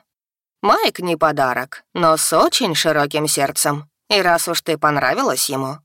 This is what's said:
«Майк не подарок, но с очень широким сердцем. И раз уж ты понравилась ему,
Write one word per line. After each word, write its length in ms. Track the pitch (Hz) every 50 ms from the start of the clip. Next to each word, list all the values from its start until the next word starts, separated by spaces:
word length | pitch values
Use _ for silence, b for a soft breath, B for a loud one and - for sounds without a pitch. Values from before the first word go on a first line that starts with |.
| _ _ _ _ _ _ _ _ _ _ _ _
«Майк 380 | - - - 415 440 - - -
не 160 | 180 175 170
подарок, 680 | 151 160 156 147 143 135 127 123 120 131 143 - - - _ _
но 240 | 175 175 160 160 156
с 160 | - - 165
очень 400 | 165 233 339 - - 247 190 156
широким 540 | - - 165 151 151 143 139 - 151 151 151
сердцем. 600 | - 151 139 139 143 - - 151 147 151 147 - _ _ _ _
И 120 | 214 196
раз 260 | 180 175 170 165 - 180
уж 140 | 170 -
ты 160 | - - 156 147
понравилась 720 | - 147 143 143 131 127 156 220 277 220 131 127 - -
ему, 280 | 139 131 135 131 147 151